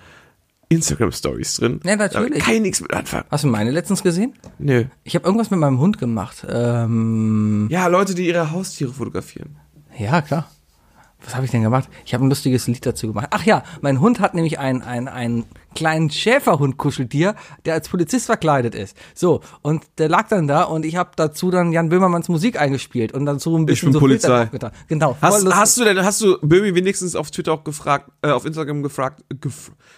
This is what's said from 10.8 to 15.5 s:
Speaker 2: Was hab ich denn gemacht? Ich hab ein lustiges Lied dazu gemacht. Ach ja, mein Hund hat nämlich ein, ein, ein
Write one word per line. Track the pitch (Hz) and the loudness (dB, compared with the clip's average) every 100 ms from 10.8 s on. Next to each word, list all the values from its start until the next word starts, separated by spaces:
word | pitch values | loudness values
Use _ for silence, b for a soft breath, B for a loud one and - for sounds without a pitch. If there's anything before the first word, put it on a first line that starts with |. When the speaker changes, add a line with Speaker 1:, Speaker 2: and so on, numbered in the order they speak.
| b b b _ | b b b _
Speaker 2:
Was | - | -10
hab | 123 | -6
ich | 131 | -2
denn | 120 | 0
gemacht? | 110 127 - B - | 2 2 -2 B -6
Ich | |
hab | 123 | 0
ein | 135 | 2
lustiges | 139 139 127 - | 2 2 0 0
Lied | 123 127 | -4 -2
dazu | - 110 | -4 -6
gemacht. | 104 135 | -6 -4
Ach | 190 | -2
ja, | 170 175 - B | 2 2 0 B
mein | 143 131 | -2 2
Hund | 202 240 | 2 2
hat | 202 | 0
nämlich | 170 165 156 | 0 -2 -2
ein, | 135 127 | -2 -4
ein, | - 120 127 | -4 -8 -8
ein | 120 120 117 113 | -6 -4 -4 -6